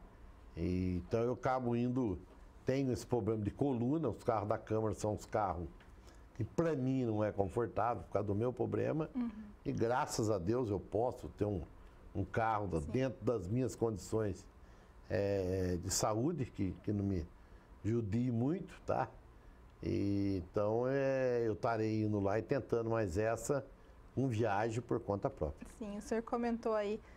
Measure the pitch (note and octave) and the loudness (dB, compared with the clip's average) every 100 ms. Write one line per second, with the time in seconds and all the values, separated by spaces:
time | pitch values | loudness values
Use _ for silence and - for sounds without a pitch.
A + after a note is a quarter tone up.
0 | - - - - - - E2+ F2+ F#2 F2+ | -20 -20 -20 -20 -14 -4 0 0 0 -2
1 | - A#2 A#2+ B2 C#3 C3 A#2+ A#2+ B2 B2 | 0 0 0 0 0 0 0 0 2 2
2 | A#2+ - - - - - - C3 C3+ A#2 | 0 -2 -8 -20 -20 -10 0 2 2 0
3 | - A#2+ G#2 A2+ G2+ - C#3 A#2+ A#2+ D#3+ | 0 0 2 0 0 0 0 2 2 2
4 | C#3 G2 - A2 G2+ A2+ - A2 A2 F#2+ | 0 -2 0 0 2 0 0 0 0 0
5 | G#2+ G#2 - A2+ G2+ E2+ E2 - - - | 0 -2 -2 0 0 0 -6 -10 -20 -20
6 | - - - - A2 - E3 D3 C3 C3 | -20 -20 -16 -6 -4 0 2 2 2 2
7 | A#2+ G#2+ G#2+ F#2+ G2 A#2+ A2+ G2 A2+ G#2+ | 2 2 2 2 0 2 0 2 0 0
8 | F2 G2 G2+ G2+ B2 A#2+ A2+ G#2 A2+ D3 | -2 -2 2 2 2 2 0 2 2 0
9 | D#3 B3+ A#3 G#3 - - C#3 B2+ A2+ B2 | -2 -4 -6 -6 -14 -10 -4 0 2 2
10 | D3 - G#2+ G#2 F2 A#2+ A#2 G2 - G2 | 0 0 2 2 2 2 2 0 0 0
11 | B2 - - - G#2 F#2+ - - - - | 0 -2 -10 -2 0 0 -4 -14 -20 -20
12 | - G#2+ G2 - A2+ G#2+ G2+ E2 D#2 A#2+ | -8 -4 -2 0 2 2 0 -2 0 0
13 | C3 - G#2+ A#2 F2 A#2+ B2+ - A#2 G2 | 0 0 0 0 0 0 0 0 0 0
14 | - A2 G#2+ F2 - - - - - - | -2 0 0 -2 -10 -20 -20 -20 -20 -18
15 | - G2 G2+ G2+ F2+ F#2+ F2+ F2+ F#2+ - | -2 0 2 2 2 2 2 0 0 0
16 | B2 A2 C#3 E3 A#2+ - F#2+ E2+ - G#2 | 2 2 0 0 -4 -2 -2 -2 -2 0
17 | G2 F#2 D#2+ - - - - - G2+ A#2 | 2 0 -2 -10 -20 -20 -20 -8 -2 0
18 | G#2+ A#2 B2+ A2+ C3 F#3+ - - - A2+ | 2 0 2 2 2 0 -4 -10 -2 0
19 | B2+ - - - - - - - F#2 G2 | 0 -6 -20 -20 -20 -20 -20 -8 -2 0
20 | G2+ G2+ G2 F#2+ E2+ G#2+ G#2 A2+ B2+ C#3 | 2 2 0 -2 -2 0 2 2 2 2
21 | C3+ C3+ B2+ A#2+ A2+ G#2 A#2+ A2+ A2 A2 | 2 2 2 2 2 0 0 2 2 2
22 | G#2+ G#2 G2 A2 A2 C#3 - A#2 A2+ A2+ | 2 2 4 2 2 -2 2 0 2 2
23 | G#2 F2 A2 A2+ - C#3+ - - - - | 2 2 2 0 0 -2 -2 -16 -20 -20
24 | - - C3+ A2 A2+ G2 A#2 A2+ - B2 | -8 -2 0 2 2 2 0 -2 -2 -2
25 | - G2+ C#3 - D2+ - - - G#3+ G#3 | 0 0 0 -2 -4 -4 -12 -10 -8 -8
26 | - A3+ A3+ A#3+ A#3 A#3 A#3 G#3+ G#3 A3 | -2 -2 0 -2 0 0 0 0 0 -4
27 | - | -6